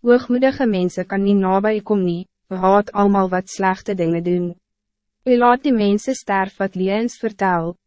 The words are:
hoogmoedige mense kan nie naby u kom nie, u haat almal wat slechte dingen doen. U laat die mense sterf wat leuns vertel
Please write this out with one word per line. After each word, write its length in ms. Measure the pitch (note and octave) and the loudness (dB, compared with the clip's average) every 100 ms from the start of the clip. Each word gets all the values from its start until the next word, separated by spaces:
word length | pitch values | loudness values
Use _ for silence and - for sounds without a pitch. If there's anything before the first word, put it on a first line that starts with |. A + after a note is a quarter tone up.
hoogmoedige 640 | A#3+ B3 B3 B3 C4 C4 B3+ | 4 2 4 0 2 0 0
mense 380 | G3 F3+ F3+ | 0 -2 -4
kan 180 | F#3 G3 | -6 -2
nie 140 | G3 G3+ | 2 2
naby 400 | F#3 F#3+ G#3 G#3+ | 2 2 0 -2
u 60 | |
kom 160 | G#3 G#3 | -2 -2
nie, 200 | F3+ E3+ F#3 _ _ | 0 -4 -8 _ _
u 80 | F#3 | -2
haat 360 | F#3 G3 G#3 | 2 2 2
almal 360 | G#3 G3+ G3 F#3 | 0 2 2 0
wat 220 | F#3 F#3 | -2 -6
slechte 420 | - F#3+ F#3 - | -4 -2 -2 -6
dingen 300 | F#3+ E3 E3+ | -4 -2 -2
doen. 220 | E3+ F3 F3 E3+ _ _ _ _ _ _ - | -2 -2 -4 -8 _ _ _ _ _ _ 0
U 80 | B3 | 2
laat 260 | A#3+ B3 | 4 2
die 100 | D4 | 0
mense 420 | A#3+ G3+ G3+ - C4+ | 0 2 0 -2 -8
sterf 400 | - G3 F#3+ _ | -2 -2 -2 _
wat 140 | G3 F#3 | -6 -4
leuns 380 | F#3+ G3+ A#3 - | -2 -2 -4 -6
vertel 540 | A3 G3 F#3+ F3+ E3 F3+ | -10 -4 -2 0 -2 -10